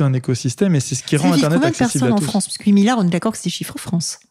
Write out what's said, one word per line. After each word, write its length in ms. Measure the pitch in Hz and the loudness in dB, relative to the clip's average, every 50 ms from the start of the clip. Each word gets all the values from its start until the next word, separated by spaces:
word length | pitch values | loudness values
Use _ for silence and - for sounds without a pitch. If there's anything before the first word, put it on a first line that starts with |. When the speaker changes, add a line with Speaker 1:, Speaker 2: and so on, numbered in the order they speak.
Speaker 1:
un 120 | 147 139 | 0 0
écosystème 640 | 131 127 - - 127 - - 127 - - 202 196 170 | 0 0 0 -2 -4 -2 -2 -4 -2 0 0 2 2
et 60 | 139 | 0
c'est 160 | - - 131 | 0 -2 -6
ce 80 | 123 - | -8 -4
qui 120 | - 156 | -2 -2
Speaker 2:
Ça 60 | 139 | 2
Speaker 1:
rend 60 | 143 277 | 2 2
Speaker 2:
fait 60 | 175 | 2
vivre 100 | - - | 2 2
Speaker 1:
Internet 140 | 147 165 180 | 2 2 2
Speaker 2:
combien 100 | 294 339 | 2 2
de 40 | 320 - 262 | 2 0 0
Speaker 1:
accessible 160 | 233 - - | 0 0 0
Speaker 2:
personnes 120 | 247 247 | 0 2
Speaker 1:
à 40 | 226 | 2
Speaker 2:
en 20 | 208 | 0
Speaker 1:
tous. 60 | 151 | 0
Speaker 2:
France ? 220 | 220 214 202 - | 0 -2 -2 -4
Parce 120 | - - - | -4 -8 -2
que 60 | - | 2
huit 80 | 208 | 4
milliards, 260 | 202 202 196 226 254 233 | 4 6 4 4 2 2
on 80 | 190 | 0
est 40 | 175 | 0
d'accord 200 | 175 170 - 226 | 0 0 -2 -4
que 80 | 214 - | -6 -4
c'est 120 | - 175 | -8 -8
chiffre 280 | - - - - - - | -8 -6 -10 -12 -12 -14
France. 400 | - - 185 170 - - - - _ _ | -8 -4 -4 -4 -4 -6 -10 -12 _ _